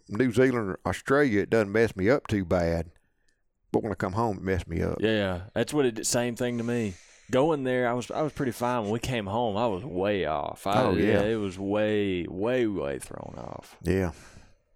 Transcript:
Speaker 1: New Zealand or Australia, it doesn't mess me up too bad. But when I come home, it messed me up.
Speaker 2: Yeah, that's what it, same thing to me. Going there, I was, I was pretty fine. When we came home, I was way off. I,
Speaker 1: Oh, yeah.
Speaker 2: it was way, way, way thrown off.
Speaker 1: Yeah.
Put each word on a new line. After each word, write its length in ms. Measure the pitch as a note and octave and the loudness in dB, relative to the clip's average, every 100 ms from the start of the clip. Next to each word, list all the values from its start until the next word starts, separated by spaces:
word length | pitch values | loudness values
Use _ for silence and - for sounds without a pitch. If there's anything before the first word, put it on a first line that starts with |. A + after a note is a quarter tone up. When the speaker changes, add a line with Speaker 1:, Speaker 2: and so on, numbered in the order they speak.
| - | -8
Speaker 1:
New 240 | G2+ C3 | 0 2
Zealand 360 | G#2+ C3 B2 G2+ | 6 4 4 -2
or 100 | F2 - | -2 -4
Australia, 540 | F2+ - C3+ D3 G2+ | -4 2 4 4 2
it 80 | E2+ | 2
doesn't 220 | A2+ G2+ | 2 4
mess 240 | G#2+ A2+ - | 2 2 2
me 140 | G2 | 2
up 180 | C#3+ - | 2 2
too 180 | G#2 E2+ | -2 2
bad. 460 | F#2 E2+ E2 E2 - _ _ _ _ _ _ _ | 2 2 0 -2 -12 _ _ _ _ _ _ _
But 100 | A2 | -2
when 100 | A2 | 0
I 40 | F#2+ | -2
come 180 | G2 | -2
home, 240 | G2 A#2 F#2+ | 0 -2 -2
it 60 | |
messed 240 | F#2 F#2 - | -2 -2 -2
me 160 | E2+ | -4
up. 140 | F2 E2 | -2 0
Speaker 2:
Yeah, 400 | G#2+ G#2+ G2 F2 G2+ G#2+ | 0 0 -2 -4 -6 -4
that's 180 | A#2+ | -2
what 120 | D3+ B2+ | 0 0
it, 180 | A2 - | 0 -2
same 300 | B2 A#2+ A2+ | 0 -2 -2
thing 240 | B2 A#2+ | -4 -2
to 40 | |
me. 300 | A#2 A#2+ G#2+ F2+ - - - | -2 -2 -2 -6 -16 -20 -2
Going 320 | B2+ D#3 D3+ | 2 2 2
there, 240 | B2+ B2+ A#2+ | 0 0 0
I 60 | |
was, 180 | B2 A2 | -2 -4
I 100 | - | -4
was 120 | D3+ | -4
pretty 180 | - C3+ | -2 -4
fine. 320 | - A#2+ B2 | -2 -2 -2
When 80 | G#2 | -2
we 80 | A2 | -2
came 260 | - B2 G2 | -2 -4 -2
home, 300 | A2 A#2+ G2+ | -2 -2 0
I 100 | A#2+ | 0
was 160 | F2+ | -2
way 420 | B2+ F2 G2 G2+ D2+ | -4 -2 0 0 0
off. 420 | D2+ D2+ - F#2+ | -2 -4 -6 -2
I, 160 | G#2 | 2
Speaker 1:
Oh, 100 | G#2 | 2
yeah. 280 | F#2 - G#2 | 2 4 4
Speaker 2:
it 140 | G2+ A2+ | 2 0
was 200 | G2+ F2+ | -4 -4
way, 680 | G2 G#2 G#2+ G#2+ G2+ F2+ E2 | -2 0 2 2 0 -2 -4
way, 400 | F2+ A2 B2+ A2+ | -4 -2 0 0
way 320 | F#2 C#2+ C2 | 0 -4 -6
thrown 360 | - - - - | -8 -12 -12 -12
off. 400 | A#1+ - - - | -12 -12 -16 -8
Speaker 1:
Yeah. 300 | E2 F#2+ F2+ - - - - _ _ | 0 2 0 -4 -16 -20 -20 _ _